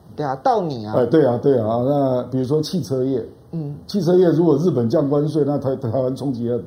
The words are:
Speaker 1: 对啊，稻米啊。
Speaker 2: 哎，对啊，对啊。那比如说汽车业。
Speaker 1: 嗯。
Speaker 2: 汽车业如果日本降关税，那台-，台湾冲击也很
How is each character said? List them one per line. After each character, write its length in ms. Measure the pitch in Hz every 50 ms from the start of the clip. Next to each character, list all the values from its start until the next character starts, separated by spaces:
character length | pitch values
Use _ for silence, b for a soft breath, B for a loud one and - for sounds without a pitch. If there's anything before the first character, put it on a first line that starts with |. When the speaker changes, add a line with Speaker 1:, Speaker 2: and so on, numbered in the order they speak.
| - - 110
Speaker 1:
对 100 | - 151
啊， 100 | 139 131 135
稻 240 | - 269 240 214
米 240 | 185 160 139 117 107
啊。 80 | 107 - 135
Speaker 2:
哎， 80 | 123
对 200 | 117 - 160 147
啊， 120 | 123 120 120
对 160 | 120 143 139 123
啊。 220 | 110 107 113 120 123
那 380 | 135 147 143 139 131 127 123 120
比 140 | - 117 131
如 60 | 131
说 160 | 117 147 151
汽 200 | 151 - - 180
车 220 | - - 139 131 127
业。 200 | 131 135 120 113 - - - - -
Speaker 1:
嗯。 240 | - 165 151 143 147 - - -
Speaker 2:
汽 140 | - 208
车 160 | 170 165 180 180
业 100 | 185 170
如 140 | 147 147 175
果 120 | 165 143 135
日 120 | 165 185
本 200 | 147 123 120 113
降 200 | 139 160 143 135
关 180 | 143 147 147 151
税， 160 | 147 156 143
那 120 | 135 147 139
台-， 160 | - 131 135 -
台 120 | - 113
湾 240 | 107 135 131 127 135
冲 160 | 123 123 143 127
击 100 | 113 117
也 80 | 117
很 100 | 123 117 -